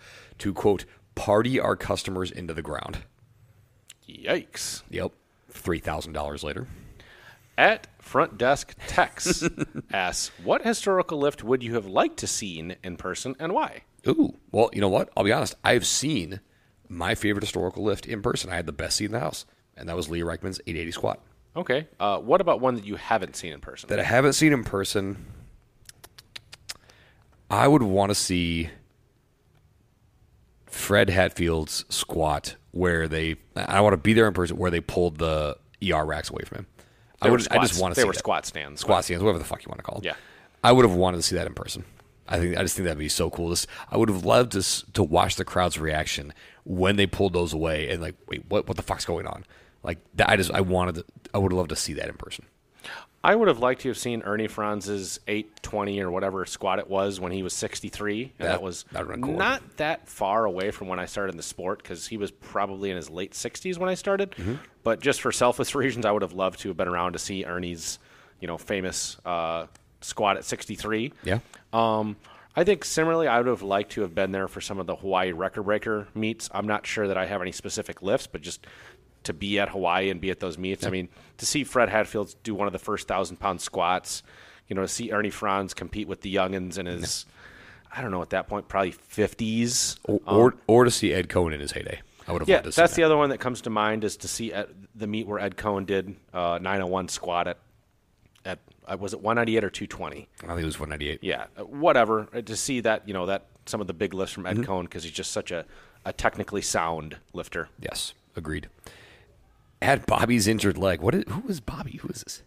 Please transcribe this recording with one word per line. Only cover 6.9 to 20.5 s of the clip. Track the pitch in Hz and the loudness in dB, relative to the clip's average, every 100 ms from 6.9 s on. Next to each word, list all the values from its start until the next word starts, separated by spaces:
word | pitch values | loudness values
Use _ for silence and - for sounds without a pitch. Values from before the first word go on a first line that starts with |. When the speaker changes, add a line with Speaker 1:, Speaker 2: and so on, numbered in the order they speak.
| - - - - - _ - | -20 -20 -20 -20 -20 _ 6
Speaker 2:
At | 165 220 - _ | 6 6 -4 _
Front | - 131 160 107 | -2 2 2 2
Desk | 120 143 - - - | 2 2 -2 -14 0
Tex | - 147 - 175 - 170 - - | 2 2 0 -2 0 -2 -2 -6
Speaker 1:
<laughs> | - - | -6 -4
Speaker 2:
asks, | 98 90 - - - | -2 0 -2 -6 -6
"What | 90 190 | 0 0
historical | 220 220 202 185 - 151 | 0 0 2 2 0 0
lift | 143 - | 0 0
would | 107 131 | 0 0
you | 117 | 2
have | 117 98 | -4 2
liked | 107 330 330 | 2 2 0
to | - | -6
seen | - 98 80 82 90 | -4 -6 -8 -10 -10
in | 92 85 | -10 -8
person | 92 87 131 135 | -6 -6 -8 -6
and | 165 | -2
why?" | 240 294 - - _ - | -2 -2 -6 -20 _ 2
Speaker 1:
Ooh. | 320 - - _ | 2 2 -2 _
Well, | 101 113 | 2 2
you | - | 4
know | 98 | 4
what? | 107 - - | 4 2 2
I'll | |
be | 101 | 4
honest. | 147 - - | 2 0 0
I've | 104 120 - | 4 4 4
seen | - 139 131 85 98 - _ _ _ - | 0 0 -2 -2 -8 -16 _ _ _ -14
my | 87 87 | -4 -2
favorite | 113 104 101 | 2 2 0
historical | 104 90 90 95 | 0 -2 -2 -2
lift | 104 101 - | -2 -2 -4
in | 104 | -4
person. | 113 - 90 | -2 -2 -4
I | 87 | -4
had | 80 | -6
the | |
best | 73 87 - | -6 -4 -2
seat | 104 | -2
in | |
the | 113 | -2
house, | 135 - - _ _ - | -4 -6 -12 _ _ -12
and | 85 | -6
that | 87 | -4
was | 78 | -2
Leah | 85 | -2
Reichman's | 85 82 95 | -2 -4 -6